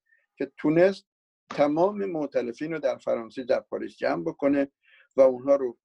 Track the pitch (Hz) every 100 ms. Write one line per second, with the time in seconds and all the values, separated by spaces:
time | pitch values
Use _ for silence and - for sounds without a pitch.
0 | _ _ _ - 139 - 151 160 190 196
1 | _ _ _ _ - - 147 156 196 208
2 | 196 160 143 127 120 117 156 156 135 117
3 | 120 120 113 127 120 120 - 107 107 -
4 | 127 160 165 - 139 143 139 _ _ _
5 | _ 135 131 123 135 139 127 -